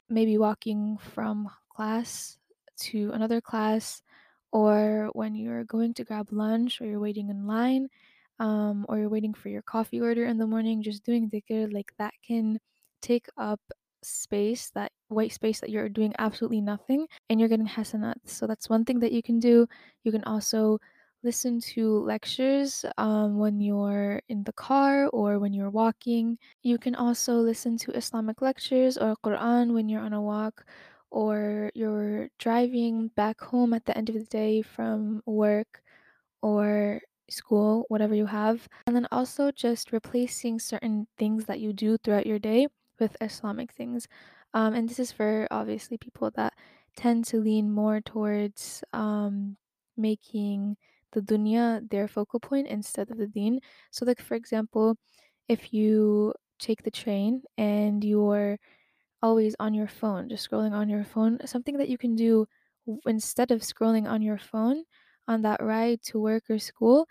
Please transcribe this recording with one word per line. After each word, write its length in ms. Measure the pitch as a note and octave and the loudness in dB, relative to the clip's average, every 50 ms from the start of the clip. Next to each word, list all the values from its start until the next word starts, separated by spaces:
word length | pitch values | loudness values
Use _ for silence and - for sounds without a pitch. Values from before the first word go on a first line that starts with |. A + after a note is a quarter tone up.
| _ _ | _ _
maybe 300 | A3+ A3+ A3+ A3 G#3+ G#3 | 0 2 4 4 4 4
walking 600 | G#3+ G#3 G#3+ - - A3+ G#3+ G#3 G#3 G#3+ G#3+ G#3 - - - | 4 2 2 -2 -4 -4 -2 -2 -2 -2 -4 -6 -8 -12 -8
from 340 | - A3 A3 G#3+ G#3 G#3 G3+ - - _ _ | -6 -4 -4 -4 -4 -6 -8 -10 -16 _ _
class 640 | _ - G#3+ G#3+ A3 A3+ A#3+ - - - - - - - _ _ _ _ _ - _ - | _ -8 -6 -4 -2 -4 -4 -6 -8 -12 -14 -14 -16 -20 _ _ _ _ _ -20 _ -12
to 340 | - - - G#3+ G#3 G#3 - | -10 -6 -4 -2 -2 -2 -2
another 280 | A3 A3 A3 A#3 A#3 | -2 -2 0 0 -2
class, 640 | - - - A3 G#3+ G#3+ A3 A3 G#3+ - - - - _ _ - _ _ _ _ _ _ | -2 -4 -4 -2 0 2 2 0 -2 -4 -10 -14 -18 _ _ -20 _ _ _ _ _ _
or 580 | - A3 G#3+ G#3+ G#3 G#3 G#3+ G#3+ G#3+ G#3+ G#3+ G#3+ - | 2 4 4 6 6 4 4 2 2 0 -2 -4 -4
when 240 | - A3 A3 G#3+ | -6 -6 -6 -6
you're 280 | G#3+ A3 A#3 A#3 A#3 A#3 | -6 -6 -6 -6 -6 -6
going 300 | A3 - A3+ A#3 A#3 A#3 | -4 -2 -2 -2 -2 -2
to 100 | - A#3+ | -4 -8
grab 280 | - G#3+ G#3+ G#3 G#3 G#3+ | -8 -8 -8 -6 -6 -4
lunch, 480 | G#3 G#3+ G#3+ A3 A3+ A#3+ B3 A#3+ - | -2 0 0 0 0 0 -2 -4 -6
or 60 | B3 | -6
you're 120 | G#3+ G#3 G#3 | -6 -4 -4
waiting 320 | G#3 G#3 G#3 G#3+ G3+ G3+ | -4 -4 -4 -4 -6 -6
in 160 | G3+ G3+ G3+ | -6 -6 -4
line, 400 | G3+ G#3+ A3 A#3+ B3+ C4 C4 C4+ C4+ - _ _ _ _ _ _ _ _ - | -4 -2 0 2 2 2 0 -2 -4 -8 _ _ _ _ _ _ _ _ -6
um, 460 | A3+ G#3+ G#3+ G#3+ G#3 G#3 G#3 G3+ G#3 A3+ | -2 -2 0 0 0 0 -2 -2 -4 -2
or 100 | A3+ G#3+ | -2 -2
you're 100 | G#3 G#3 | 0 0
waiting 260 | G#3+ G#3+ G#3+ G#3+ G#3+ | 0 -2 -2 -2 -4
for 160 | - - G3+ | -6 -8 -10
your 120 | G3+ G#3 - | -10 -10 -10
coffee 380 | - - A3+ A3 - - A#3 | -6 -4 -4 -4 -2 -4 -2
order 260 | A#3+ A#3 A#3 A#3 A#3 | -2 0 0 0 0
in 100 | A#3+ A#3 | 0 0
the 120 | A3 A3+ A3 | 0 0 0
morning, 340 | A3 A3+ A3 A3+ A3+ A3 G#3+ | 0 0 0 0 -2 -2 -2
just 220 | G#3+ G#3 G3+ - | -4 -8 -6 -2
doing 260 | - A#3+ A#3+ A3+ G#3+ | 0 0 0 0 0
dhikr, 420 | - G#3 - - A3+ A3 A3 G#3+ G#3 | -4 -6 -6 -4 -2 -2 -2 -2 -4
like, 200 | G3+ G3+ - - - | -6 -6 -8 -8 -8
that 160 | G#3 G#3+ - _ _ | -8 -8 -8 _ _
can 320 | - A#3 A3+ A3 A3 A3 A3 - _ _ _ _ _ _ _ | -4 -2 0 0 0 -2 -4 -6 _ _ _ _ _ _ _
take 280 | - - A#3+ A#3+ - - - - | -2 0 0 0 0 -4 -8 -8
up 220 | A3+ G#3+ G#3+ - _ - - - _ _ _ _ - | -4 -4 -4 -6 _ -12 -20 -20 _ _ _ _ -14
space, 680 | - - - - - - G#3 G3+ G#3+ A#3 B3 - - - | -10 -8 -8 -6 -4 -2 0 0 0 -2 -4 -6 -8 -8
that 200 | G#3 G#3 - - _ _ _ | -8 -8 -8 -10 _ _ _
white 240 | G#3+ G#3+ A3 A3 - | -2 -2 -2 -2 -2
space 260 | - - A3 A3 - | -2 -2 -2 -2 -2
that 120 | - - | -4 -6
you're 180 | G#3+ G#3+ G#3+ G#3+ | -4 -4 -4 -4
doing 240 | G3+ A3 G#3+ G#3+ G#3+ - | -2 0 0 0 0 -2
absolutely 400 | A3+ A3 G#3+ - A3+ A3+ A#3 G#3+ | -2 -2 -2 -2 -4 -2 -2 -2
nothing, 480 | G#3 G3+ G#3 G#3 - - C4 C#4+ D#4+ - - - - - | -2 -2 -4 -4 -2 0 0 0 0 -2 -8 -14 -4 0
and 120 | - A3 | 2 4
you're 80 | A3+ A3+ | 4 4
getting 180 | A3+ A3 A3 | 4 2 2
hasanat. 480 | G#3 - A3+ G#3+ - - G#3+ G#3+ A3+ A#3 - - | 0 -2 -6 -6 -4 -4 -4 -4 -4 -6 -8 -10
So 220 | - - - A#3 | -14 -8 -6 -4
that's 220 | A3 A3 - - - | -4 -4 -6 -2 2
one 160 | A3 A3+ A3+ | 2 2 4
thing 160 | - B3+ B3 | 2 2 2
that 100 | A#3 A3+ | 2 2
you 100 | - A#3 | 2 0
can 200 | - - A#3 A#3 | 0 0 0 4
do. 260 | A3+ A#3+ A#3 A#3 A#3 A#3 - - - - _ _ _ | 6 8 8 8 8 6 2 -6 -20 -20 _ _ _
You 80 | A3+ G#3+ | -2 -2
can 100 | A3 G#3 | 0 -2
also 560 | A3+ A3 G#3+ G#3 - - A3 A3 G#3+ G#3+ G#3+ - - _ _ _ _ _ _ - | -2 -2 -2 -2 0 0 2 4 4 2 2 -2 -8 _ _ _ _ _ _ -4
listen 360 | A#3+ A#3 - - B3 A#3+ A#3 | -2 -2 -2 -2 -2 -2 -2
to 380 | A#3 - - A#3 A3+ A3 G#3+ G#3 | -4 -6 -4 0 0 2 2 2
lectures, 840 | - G#3+ G#3+ G#3+ - - - - C4 C4+ C#4 C#4 C#4 C#4 C4+ - - - - - | 2 0 -2 -4 -4 -6 -4 0 2 2 4 2 2 0 -4 -6 -8 -8 -4 -2
um, 400 | A3 G#3+ G#3+ G#3+ G#3+ G#3 G#3 G#3 | 0 2 2 2 2 2 2 2
when 200 | G#3+ G#3+ G#3 G#3 | 2 2 2 0
you're 640 | G#3 G#3 G#3 G3+ G3+ G3+ G3+ G3+ G3+ G3+ G3+ - - - | 0 0 0 0 0 0 0 0 0 -2 -2 -4 -6 -6
in 160 | A#3 G3+ G3+ | -6 -6 -6
the 80 | A3 - | -6 -8
car 560 | - - - C4 C#4 C#4 C#4 C#4 C#4 C#4 C#4+ | -10 -4 0 2 4 4 4 4 4 2 2
or 320 | - A#3 G#3 G#3 G#3 G3+ | 2 2 2 2 2 2
when 120 | G3+ G3+ G3 | 0 0 -2
you're 180 | G3 G3 G3+ | -2 -2 -2
walking. 680 | G3+ A3 A3+ A3+ A3 - - A#3+ A#3 A#3 A3+ A3+ A#3 - _ - _ _ - | 0 0 0 0 0 -2 -4 -2 0 0 0 0 -2 -6 _ -16 _ _ -2
You 160 | B3 A#3+ A#3 | 0 0 0
can 160 | - B3+ B3 | 0 -2 -2
also 440 | - B3 A#3+ A#3+ - - - A#3+ A#3 | 0 0 0 0 0 0 0 2 2
listen 380 | A3+ A3+ A3+ - - A#3+ A#3 A#3 | 2 2 0 0 -2 -2 -4 -2
to 180 | - - - | -4 -6 -6
Islamic 460 | A#3+ A#3 - - A3+ A3 A3 A3 - C4 | -6 -6 -4 -4 -4 -4 -4 -4 -2 0
lectures 540 | C4 C4+ - - - C4 B3+ B3+ C4 B3+ | 0 0 -2 -2 0 2 4 4 4 4
or 200 | - A3 A3 A3 - - | 2 0 0 0 -2 -2
Quran 480 | G#3+ G#3 - - A#3 A#3+ A#3+ A#3+ A#3+ A#3 | -2 -2 0 2 2 4 4 4 4 2
when 160 | A3+ A3 G#3+ | 2 0 0
you're 140 | G#3+ G#3+ A3 | -2 -4 -4
on 100 | A3 G#3 | -4 -4
a 100 | G#3 G#3 | -4 -2
walk, 420 | G#3 G#3 G#3 G#3+ A3 - - - - - - - - - _ _ _ | -2 -2 -2 -4 -4 -6 -10 -16 -20 -20 -20 -20 -20 -20 _ _ _
or 640 | - - G#3+ G#3+ G#3+ G#3 G#3 G#3 G#3+ G#3+ G#3+ G#3+ - | -4 -2 0 0 0 0 -2 -2 -2 -2 -4 -6 -4
you're 540 | - A3+ G#3+ G#3+ G#3 G#3 G#3 G#3 G#3+ G#3+ - - - | -2 -2 -2 0 0 -2 -2 -2 -4 -6 -8 -10 -4
driving 720 | - A#3 A3+ A#3+ B3 B3 B3+ A#3+ A#3 A#3 A3+ A3+ A3+ A3+ - | -2 2 4 4 4 2 2 0 0 0 0 -2 -2 -2 0
back 240 | - G#3 G#3+ A3 - | 0 0 0 -2 -4
home 320 | - - - B3 B3 A#3 A#3 | -6 -2 2 2 4 4 2
at 140 | A3+ - | 2 0
the 100 | - - | -2 -2
end 120 | - A3 A3+ | -2 -2 -2
of 60 | A3 | -4
the 100 | A3 A3 | -4 -6
day 360 | - - A3 G#3+ G#3+ G#3+ A3 G#3+ | -4 -4 -2 0 2 2 2 0
from 580 | - - - A#3 A3+ A3 G#3+ G#3+ G#3 A3 G#3+ - | -2 -6 -6 -4 -2 -2 -2 -2 -2 -4 -4 -4
work 560 | - G#3+ G#3+ G#3+ G#3 G#3 G#3 A3 - - - _ _ _ _ _ _ _ _ _ _ _ _ - | -2 0 2 4 4 4 2 0 -4 -10 -20 _ _ _ _ _ _ _ _ _ _ _ _ -2
or 580 | G#3+ G#3 G#3 G#3 G#3 G#3 G#3 G#3 G#3 G#3 - - - _ _ _ _ | 0 2 2 2 2 2 2 2 0 -2 -4 -8 -14 _ _ _ _
school, 580 | - - - - A3 G#3 G#3 G#3+ G#3+ A3+ A#3 - | -14 -14 -2 0 2 4 4 4 2 2 0 0
whatever 260 | G#3+ G#3+ G#3+ G#3+ A3 | 0 0 2 2 2
you 120 | G#3+ G#3+ | 2 0
have. 420 | G3+ G#3+ G#3+ G#3 A3 A3+ A#3 - - - - - | 0 0 0 2 2 0 0 -4 -10 -20 -6 -2
And 80 | - A#3+ | 0 2
then 140 | B3 A#3+ - | 2 2 0
also 400 | - B3 B3+ B3+ - - C#4+ C#4+ | 0 -2 -2 -2 -2 0 0 0
just 400 | C#4 - - A#3+ A#3 A3+ - - | 0 0 0 -2 -2 -2 -4 -4
replacing 680 | - A3 - - - A#3+ B3 A#3+ - - - A#3 A3+ A3+ | -4 -4 -4 -2 -2 -2 -2 -2 -4 -6 -4 -4 -4 -4
certain 480 | - - - G3+ - A3+ G#3+ G#3+ G#3 - _ - | -4 -6 -6 -4 -4 -2 -2 -2 -4 -6 _ -2
things 280 | A3 G#3+ A3 A3 G#3+ | 0 0 0 0 -2
that 120 | - - - | -4 -6 -4
you 140 | A3 G#3+ G3+ | -4 -4 -4
do 240 | G3 A3 G#3+ A3 | -2 0 2 2
throughout 300 | A3+ - A3+ G#3 G#3 - | 2 2 2 2 2 2
your 120 | A3 G#3+ G#3 | 0 -2 -2
day 300 | G3+ G#3+ A3 A#3+ C#4 D4 - _ _ _ _ _ | 0 2 4 4 4 4 0 _ _ _ _ _
with 160 | A3+ G#3+ - - | -2 -2 -2 -4
Islamic 520 | A3+ G#3+ - - - G#3 G3+ A3+ B3 A#3+ - | -8 -8 -8 -8 -8 -6 -6 -6 -8 -10 -10
things. 360 | - B3 A#3+ A#3+ A#3+ - - - - - - - - _ _ - | -12 -10 -8 -8 -8 -8 -10 -16 -20 -20 -20 -20 -20 _ _ -2
Um, 180 | A3+ A3 A3 A3 | 0 2 2 2
and 160 | A#3+ A3+ A3+ | 0 -2 -2
this 100 | A#3+ - | -2 -4
is 140 | B3+ A#3+ - | -6 -6 -2
for, 340 | - G#3+ G#3+ G#3+ G#3+ G#3+ - | -2 0 0 0 0 -2 -2
obviously, 480 | - G#3+ G#3+ G#3+ G#3+ G#3+ - - A#3+ A3 | -4 -4 -4 -4 -6 -6 -8 -8 -10 -12
people 320 | - B3 - - A3+ A3 A3 | -12 -16 -10 -6 -6 -4 -2
that 180 | - G#3+ - - _ - - - _ _ _ _ | -2 -2 -2 -4 _ -14 -20 -20 _ _ _ _
tend 300 | - - A#3+ A#3 A#3 A#3 | -2 0 2 2 2 0
to 100 | - - | 0 -2
lean 340 | A3+ G#3+ A3 G#3+ G#3+ G#3 G#3 | 0 2 2 2 2 2 0
more 300 | G#3 G#3 G#3+ G#3+ G#3+ G#3+ | 0 0 2 2 0 0
towards, 800 | G#3+ - - A3 G#3+ G#3 G#3 G#3 G#3 G#3 G#3 - - - - - - - - | -4 -6 -6 -4 -2 0 0 0 -2 -4 -6 -10 -14 -14 -14 -14 -12 -10 -6
um, 640 | - G#3+ G#3+ G#3 G#3 G#3 G#3 G3+ G3+ G3+ G3+ G3 - _ _ _ _ _ _ _ - | -4 -2 -2 -2 -2 -2 -2 -2 -4 -4 -6 -8 -12 _ _ _ _ _ _ _ -2
making 800 | G#3+ G#3+ G#3+ - _ _ - A3 G#3 G3+ G3+ G3 G3 G#3 G#3 - _ _ _ _ _ _ - | -2 0 -2 -2 _ _ -6 -4 -4 -2 -2 -2 -2 -4 -4 -6 _ _ _ _ _ _ -4
the 80 | A3 | -4
dunya 640 | G3 G3+ A3 G#3+ G#3+ G#3+ A3 A#3 A#3 A#3 A#3 G#3+ - A3 | -2 0 0 2 2 2 2 4 2 2 0 -2 -4 -4
their 180 | - G3+ G3+ G#3 | -2 -2 -2 -2
focal 320 | - G#3+ G#3 - - A#3 | -2 -4 -4 -4 -4 -6
point 280 | - - C#4 C#4 C#4 - | -4 -2 -2 -2 -2 -2
instead 420 | G#3+ G#3 G#3 - - - G3+ - | -4 -6 -6 -6 -6 -6 -6 -6
of 80 | A#3 A3+ | -6 -6
the 80 | G#3 | -6
deen. 340 | G#3 G#3 G#3 G3+ G#3+ A#3+ C4 - - - - _ _ | -6 -4 -2 0 0 0 0 -2 -8 -18 -20 _ _
So, 160 | - - B3 | -10 -2 0
like, 160 | A#3+ B3 - - | 0 0 0 -2
for 120 | - A#3+ | -6 -6
example, 640 | A3+ A#3 - - A3 A3 A3 - A3+ A3 A3 A3+ - _ _ _ _ _ _ _ _ _ | -6 -4 -2 -2 -2 -2 -2 0 2 4 4 2 0 _ _ _ _ _ _ _ _ _
if 280 | - A#3 - - - - | -2 -2 -2 -2 -2 0
you 580 | G#3+ G#3+ G#3+ G#3+ G#3+ G#3+ G#3+ G#3 G#3 G#3 G#3+ - - _ _ _ - | 2 4 4 6 6 6 6 4 4 2 2 0 -4 _ _ _ -10
take 260 | - - A3 - - | -4 -4 -4 -2 -4
the 60 | A3 | -6
train 520 | - - - A#3 G3+ G3 G3 G#3+ B3 C4 - - _ - | -8 -6 -4 -2 -2 0 0 0 0 -2 -4 -8 _ -2
and 440 | G#3+ G#3 G#3 G#3 G#3 G#3 G#3 G#3 G#3 | 0 0 2 2 2 2 2 0 0
you're 560 | G#3 G#3 G#3 G#3 G#3 G3+ G#3 G#3 G3+ G3+ G#3 - _ _ _ _ _ _ _ _ _ _ _ - | 2 2 4 4 4 4 2 2 0 -2 -4 -8 _ _ _ _ _ _ _ _ _ _ _ 2
always 320 | A3+ A3+ A3+ A3 G#3+ A3 - | 4 4 4 4 2 0 -2
on 140 | G#3+ G#3+ G#3+ | -2 0 0
your 140 | G#3+ G#3+ G#3 | 0 -2 -4
phone, 420 | - - - A3 G3 F3+ F#3 - | -4 -4 -4 -2 -2 -2 -4 -6
just 180 | A3+ G#3 - - | -8 -10 -8 -4
scrolling 240 | - G#3+ A3 G#3+ G3+ | -2 -2 0 0 0
on 160 | G#3 G#3 G#3 | 0 0 0
your 160 | G#3 G#3 G#3 | 0 -2 -4
phone, 340 | - - A3 A3 A3+ A3+ B3 - | -4 -2 0 2 2 2 0 -4
something 320 | C4+ - B3 B3 - C#4+ | -6 -6 -6 -4 -4 -2
that 140 | C#4 C#4 - | -2 -2 -2
you 80 | B3+ A#3+ | -2 -2
can 180 | - A#3+ A3+ | -2 0 0
do 300 | A3 A3+ A3+ A3+ A3 G#3+ - _ _ _ _ _ _ _ | 2 4 4 4 4 4 0 _ _ _ _ _ _ _
w-, 140 | A#3 G#3+ A#3+ - | -10 -10 -6 -4
instead 460 | - A3+ A3 - - - - B3 B3+ | -2 -2 -2 -4 -4 -2 0 2 2
of 100 | A#3+ A3 | 2 0
scrolling 480 | - - - - A3+ A3+ A3+ A3 G#3+ - | 0 -6 -4 0 2 2 4 2 2 0
on 140 | - A3 G#3+ | -2 -2 0
your 160 | G#3+ G#3+ G3 | -2 -2 -4
phone 460 | - - - A3 A3 A#3 C4+ D#4 E4 - _ _ _ _ _ _ _ - | -6 -6 -4 0 0 0 0 0 -4 -10 _ _ _ _ _ _ _ -2
on 140 | A3+ A3+ G#3+ | -2 0 2
that 200 | G#3+ G#3 - - | 0 0 0 0
ride 400 | A3 A3 A3 A3+ A#3 A#3+ A3+ - | 0 0 2 2 2 0 0 -4
to 140 | - - A3 | -6 -4 -2
work 260 | G#3+ G#3+ A3 A3+ - - | 0 0 0 0 0 -2
or 100 | A3 G#3+ | -2 -2
school 480 | - - - _ A3+ A3+ B3 D4 D#4+ - | -4 -6 -4 _ 6 8 8 8 6 4